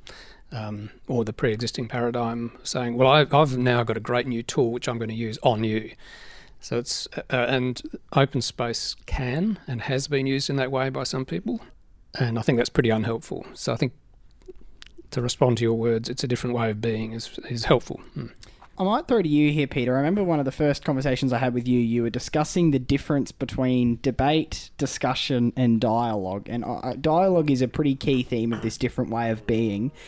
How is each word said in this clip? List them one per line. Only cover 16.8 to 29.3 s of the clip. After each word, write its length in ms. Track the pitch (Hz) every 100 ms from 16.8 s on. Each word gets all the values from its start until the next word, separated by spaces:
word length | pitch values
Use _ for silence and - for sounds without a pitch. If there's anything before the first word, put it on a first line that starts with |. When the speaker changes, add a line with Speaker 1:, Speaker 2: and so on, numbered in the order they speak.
Speaker 1:
being" 320 | 117 110 110
is, 180 | 113 - - -
is 140 | 120
helpful. 360 | 107 127 - - -
Hmm. 120 | - 117 - - - - -
Speaker 2:
I 60 |
might 220 | 190 240 -
throw 120 | 240
to 80 | 165
you 220 | 147 151
here, 140 | 151 135
Peter. 260 | 139 123
I 40 | 131
remember 260 | 147 202
one 140 | 185 156
of 80 | 131
the 60 |
first 300 | - 147 139
conversations 500 | - 135 139 127 135
I 60 | 120
had 140 | 131
with 160 | 123 123
you, 100 | 123
you 240 | 117 117
were 60 | 117
discussing 600 | 120 - 156 151 185 170
the 80 | 135
difference 520 | 123 139 - 147 -
between 680 | - 127 - 131 127 120 117
debate, 720 | 139 117 135 160 156 - - -
discussion, 760 | 139 - 131 127 - 127 117 -
and 220 | 123 113
dialogue. 720 | 117 113 120 107 92 98 -
And, 160 | 120
uh, 300 | - 123 127 123
dialogue 520 | 147 160 190 180 147
is 100 | 131
a 80 | 127
pretty 260 | - 151
key 280 | 135 - 131
theme 280 | 123 120 117
of 100 | 113
this 160 | 113 -
different 320 | 123 - 123
way 200 | 113 117